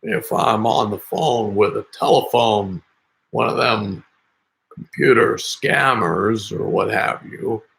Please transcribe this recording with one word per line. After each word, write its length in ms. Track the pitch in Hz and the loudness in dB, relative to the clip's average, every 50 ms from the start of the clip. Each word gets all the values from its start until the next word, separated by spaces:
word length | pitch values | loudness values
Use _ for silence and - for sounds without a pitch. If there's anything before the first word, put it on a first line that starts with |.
If 300 | _ 113 110 - - - | _ -4 -4 -4 -4 -2
I'm 340 | - - 90 - 113 107 110 | -2 0 2 2 2 2 2
on 240 | 117 - - 117 107 | 0 0 0 0 -2
the 80 | 104 95 | -2 -6
phone 560 | - - - - - 156 127 120 113 104 98 | -8 -6 -4 -2 0 0 0 0 0 -2 2
with 220 | 98 107 98 - | 2 2 2 2
a 100 | - - _ | -2 -8 _
telephone, 880 | _ - - 117 - - 123 - - 123 117 117 110 104 101 95 95 87 - _ _ _ _ _ _ _ _ _ | _ -4 0 2 2 2 2 2 2 2 4 4 4 2 0 -2 -6 -8 -10 _ _ _ _ _ _ _ _ _
one 180 | _ 120 120 - | _ -2 -2 0
of 80 | - | 0
them 480 | 120 123 123 117 107 107 101 95 82 80 _ _ _ _ _ _ _ _ _ _ _ _ _ | 0 0 2 2 0 -2 -4 -6 -8 -10 _ _ _ _ _ _ _ _ _ _ _ _ _
computer 640 | - - - - _ - - - 131 - 95 90 - | -18 -18 -18 -16 _ 0 4 4 6 6 4 2 2
scammers 1200 | - - - - - - - - - 143 135 131 117 104 85 80 87 98 104 113 110 104 - | -2 -4 -8 -10 -6 -4 -2 0 2 2 2 2 2 0 0 0 0 0 0 0 -2 -4 -8
or 160 | - - - 95 | -8 -6 -6 -2
what 200 | 95 95 98 - | 0 0 0 0
have 340 | 107 107 107 - - - - | 0 0 0 0 -2 -4 -8
you 380 | - - - - - 113 110 - _ _ | -14 -16 -8 -6 -6 -6 -6 -8 _ _